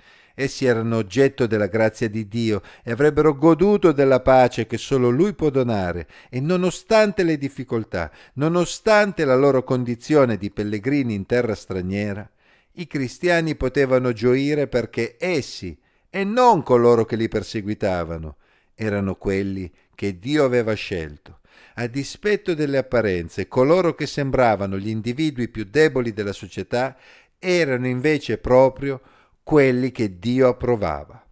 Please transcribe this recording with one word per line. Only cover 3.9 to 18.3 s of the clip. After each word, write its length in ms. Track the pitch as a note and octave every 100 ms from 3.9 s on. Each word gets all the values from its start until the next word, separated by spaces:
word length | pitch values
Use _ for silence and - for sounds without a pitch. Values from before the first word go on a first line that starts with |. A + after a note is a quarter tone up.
della 280 | C#3 C#3 B2+
pace 460 | C3 C3 B2 - A2
che 120 | A2+
solo 320 | - C3+ B2
Lui 240 | B2 G#3
può 180 | E3 D#3
donare, 560 | C3 A#2+ G#2+ F2+ F2 E2 - -
e 100 | B2
nonostante 840 | D3 F3+ F3+ - - A3 G#3+ -
le 140 | E3+ D3+
difficoltà, 760 | C3+ - B2 A#2 G#2 F#2 D#2+ - -
nonostante 920 | B2+ D#3 F3 E3+ - A3 G#3 G#3 E3+
la 120 | C#3+ B2+
loro 280 | C#3+ C3
condizione 760 | - B2+ A#2+ A#2 - D3+ B2+ G2+
di 120 | G2+
pellegrini 640 | - G#2 G#2 B2 C#3+ A#2+
in 140 | G#2 F#2
terra 260 | A#2+ A#2
straniera, 760 | G2+ - F#2+ F2+ G2+ G#2 G2+ G#2 _ _ _ _
i 140 | - E3+
cristiani 680 | D3+ B2 - F3 E3+ D#3+ D3
potevano 560 | C3 C#3+ C3 B2+ B2+
gioire 540 | A2 B2 C3 C#3+ D3 C3+
perché 480 | A#2+ - - A#2 -
essi, 600 | F3+ D#3+ - - F#2 D#2+ _ _ _
e 140 | F#3+
non 400 | G3 A#3+ B3 F#3
coloro 420 | B2 B2 A#2+ A#2 G#2+
che 100 | A2
li 120 | A2+
perseguitavano, 1080 | A2 - A2 G2+ G#2+ G2+ F2+ E2 E2 D#2+